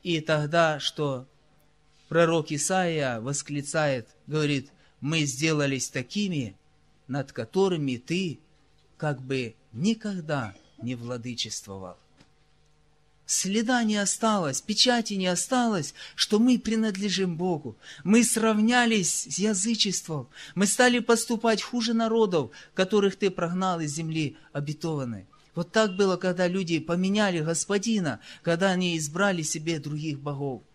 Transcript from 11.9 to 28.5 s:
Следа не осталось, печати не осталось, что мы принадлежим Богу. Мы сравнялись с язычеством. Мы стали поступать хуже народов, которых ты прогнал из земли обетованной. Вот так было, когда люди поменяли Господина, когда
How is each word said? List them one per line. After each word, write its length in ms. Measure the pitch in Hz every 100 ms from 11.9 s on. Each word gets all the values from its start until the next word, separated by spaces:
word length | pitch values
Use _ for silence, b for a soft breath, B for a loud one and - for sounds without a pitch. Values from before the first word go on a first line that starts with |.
| 90 _ _ - _ _ _ _ _ _ _ _ _
Следа 580 | - - 185 208 226 247
не 120 | 226 214
осталось, 640 | 196 - 226 214 156 127
печати 540 | - 214 254 240 226
не 120 | 202 185
осталось, 680 | 175 - 254 240 202 147 B B B
что 220 | - 208
мы 200 | 240 247
принадлежим 800 | - 220 220 190 202 185 185 160
Богу. 400 | 185 160 120 - B B
Мы 200 | - 226
сравнялись 1000 | 233 226 220 214 214 247 233 220 170 - -
с 80 | 151
язычеством. 880 | 208 202 202 220 202 175 - 151 123 B B
Мы 120 | - 196
стали 320 | - 247 240
поступать 640 | 233 233 - 226 233 214
хуже 320 | - 247 226
народов, 560 | 226 226 226 214 175 120 B B
которых 420 | - 185 214 202 190
ты 140 | 202
прогнал 500 | 185 170 180 190 170
из 140 | 156
земли 420 | 147 160 160 147 B B
обетованной. 760 | 143 147 156 165 151 127 107 92 b b
Вот 180 | - 170
так 240 | 220 220 185
было, 220 | 196 180
когда 280 | 185 175 180
люди 320 | 185 175 160
поменяли 640 | 156 175 190 208 202 175
Господина, 800 | 156 170 - 202 214 214 165 110 B B
когда 300 | -